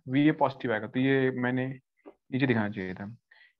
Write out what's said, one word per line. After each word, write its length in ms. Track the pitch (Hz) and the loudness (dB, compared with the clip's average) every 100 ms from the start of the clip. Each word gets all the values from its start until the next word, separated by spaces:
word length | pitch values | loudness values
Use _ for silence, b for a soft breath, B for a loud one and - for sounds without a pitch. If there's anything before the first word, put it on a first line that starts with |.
| - | -2
वीए 220 | 131 147 | 2 4
पॉजिटिव 400 | 151 135 - 123 | 4 0 0 -2
आएगा, 140 | 110 107 | -2 -2
तो 120 | 131 | -2
ये 320 | 131 135 131 | 2 2 2
मैंने 340 | 127 123 127 131 | 0 -2 -2 -4
नीचे 800 | 135 _ _ - - _ 131 135 | -8 _ _ -20 -20 _ -2 2
दिखाना 220 | 117 104 | 2 0
चाहिए 240 | 104 92 | -4 -8
था। 120 | 92 101 120 _ b b b | -8 -10 -14 _ b b b